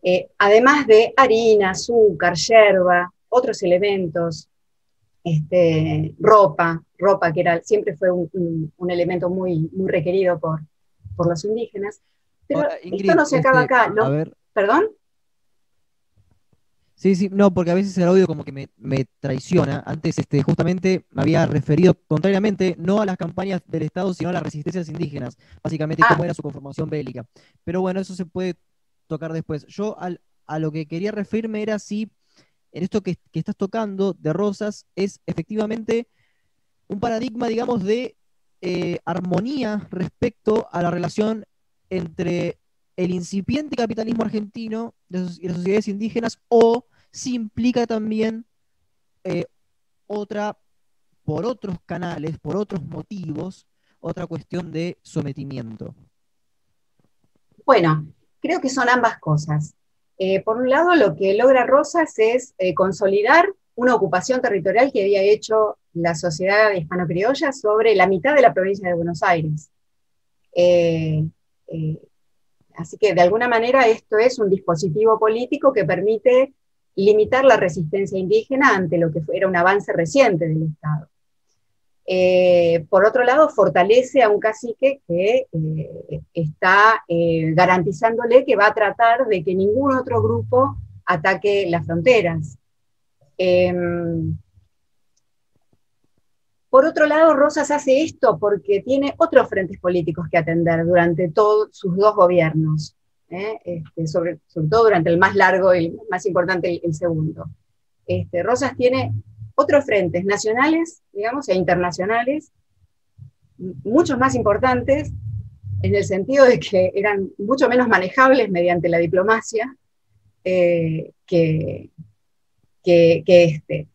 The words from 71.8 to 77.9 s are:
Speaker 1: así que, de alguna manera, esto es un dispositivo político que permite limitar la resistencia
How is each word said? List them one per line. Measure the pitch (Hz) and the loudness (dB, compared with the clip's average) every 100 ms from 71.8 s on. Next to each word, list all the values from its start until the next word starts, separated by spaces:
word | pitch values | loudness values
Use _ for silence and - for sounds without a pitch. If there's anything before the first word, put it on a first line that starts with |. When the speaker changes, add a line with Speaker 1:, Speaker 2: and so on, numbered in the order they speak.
| 156 156 _ _ _ _ _ _ _ - | -6 -8 _ _ _ _ _ _ _ -14
Speaker 1:
así | 165 190 | -14 -2
que, | 214 | 0
de | 180 | 4
alguna | 180 214 247 | 2 2 0
manera, | 233 233 262 233 | 0 2 4 4
esto | 226 _ 214 | 2 _ 2
es | 240 254 | 2 2
un | 208 | 0
dispositivo | 190 - 165 185 151 220 220 | 0 0 -2 -2 0 2 4
político | 220 220 247 294 277 | 2 0 -4 0 2
que | 269 | 2
permite | 175 180 202 220 254 254 269 _ _ _ _ - | 0 0 0 2 4 4 2 _ _ _ _ 0
limitar | 196 214 214 254 | 4 4 4 4
la | 269 220 | 6 6
resistencia | 185 160 156 | 4 -2 -6